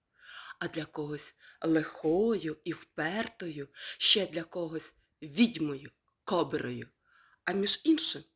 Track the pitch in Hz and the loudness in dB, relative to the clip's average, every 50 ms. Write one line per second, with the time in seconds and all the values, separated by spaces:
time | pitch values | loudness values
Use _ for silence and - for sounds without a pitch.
0 | _ _ _ _ - - - - - - - - 170 165 - 160 147 - - 156 | _ _ _ _ -20 -20 -18 -16 -16 -18 -12 -10 -10 -8 -6 -8 -8 -6 -8 -8
1 | 147 147 151 143 - - - _ - - - _ - 165 160 156 151 - - - | -6 -6 -6 -8 -8 -12 -14 _ -20 -20 -12 _ 0 2 2 2 2 -2 -6 -2
2 | - 156 165 190 220 233 220 175 156 156 156 - _ 170 151 - - - _ - | 0 2 4 4 4 2 2 0 -2 -6 -8 -6 _ -8 -8 -8 -12 -12 _ -6
3 | 151 165 196 220 233 226 - - 185 165 147 143 139 - _ - - - - - | -4 -4 -4 -4 -6 -6 -8 -10 -10 -10 -10 -10 -12 -12 _ -14 -12 -12 -2 4
4 | - - - 208 185 - 151 165 165 - - 180 170 156 160 156 - - - _ | 6 8 8 6 6 0 -4 -6 -6 -6 -6 -6 -6 -4 -6 -8 -8 -10 -14 _
5 | _ _ _ _ 160 147 139 196 240 233 - - 156 147 139 135 - - - _ | _ _ _ _ -16 -4 4 4 4 4 4 -2 -4 -4 -4 -6 -10 -16 -20 _
6 | _ _ _ _ _ - 196 170 151 135 151 143 139 123 123 117 113 - _ _ | _ _ _ _ _ 0 0 2 2 0 -2 -4 -4 -6 -8 -8 -10 -14 _ _
7 | _ _ _ _ _ _ _ _ _ - 269 196 202 208 - - - 330 311 294 | _ _ _ _ _ _ _ _ _ -4 -2 2 4 4 2 4 4 2 4 4
8 | - - - 139 - _ _ | 4 2 2 0 -4 _ _